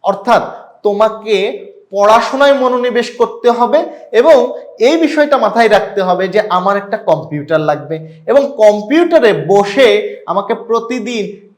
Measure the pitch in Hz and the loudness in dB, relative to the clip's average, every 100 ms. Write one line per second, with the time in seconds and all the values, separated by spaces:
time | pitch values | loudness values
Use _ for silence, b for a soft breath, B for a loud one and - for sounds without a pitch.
0 | 196 190 - 214 - - - _ 208 202 | -4 -4 0 0 0 -14 -20 _ -4 0
1 | 220 - 208 202 208 - - - _ 196 | 0 -2 -4 -2 -2 -6 -16 -20 _ 0
2 | 202 226 240 269 285 269 254 247 247 240 | 4 4 2 0 2 2 0 0 -2 -2
3 | 240 - 233 - 240 233 240 285 349 B | -4 -2 -4 0 -2 0 0 0 -2 B
4 | B 220 285 285 247 B B - 226 330 | B 0 4 4 4 B B 0 0 2
5 | 311 311 294 269 214 220 226 202 - 202 | 0 0 0 2 0 2 2 2 0 -4
6 | 185 180 190 196 - 180 185 202 196 214 | -2 -2 0 -2 0 -2 0 -2 -4 -6
7 | - 160 - 151 143 160 151 147 - 160 | -2 -2 -2 -10 -2 -2 0 -4 -6 -12
8 | 160 B - 254 277 - 214 208 208 302 | -12 B 0 0 0 2 2 2 0 0
9 | 339 330 240 180 143 202 202 277 247 208 | 2 4 2 0 0 0 0 2 2 2
10 | - - - 185 196 - - 240 233 247 | -2 -10 -6 -6 -4 -8 -4 -4 -4 -8
11 | 214 240 185 - - | -6 -6 -8 -10 -20